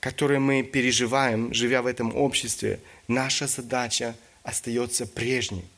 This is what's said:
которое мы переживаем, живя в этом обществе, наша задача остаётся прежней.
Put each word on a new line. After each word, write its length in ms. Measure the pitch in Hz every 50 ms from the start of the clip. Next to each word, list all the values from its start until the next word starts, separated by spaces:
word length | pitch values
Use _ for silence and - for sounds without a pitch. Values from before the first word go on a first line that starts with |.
которое 380 | - 127 127 - 147 139 143 139
мы 240 | 135 139 139 135 127
переживаем, 880 | 135 - 139 123 127 120 107 123 113 123 135 135 127 113 107 113 120 -
живя 300 | - 120 120 127 127 120
в 40 |
этом 280 | 127 123 - 120 117 -
обществе, 640 | - 143 139 - - - 120 - - - 107 98 - - - - - - -
наша 380 | 117 127 131 135 131 - 147
задача 680 | 135 - - 123 117 120 127 123 117 - - 123 117 113 113 - - - - _
остаётся 640 | - - - - - 117 120 123 120 120 - 123
прежней. 580 | 107 - - 120 120 131 127 110 - 107 92 87 90 -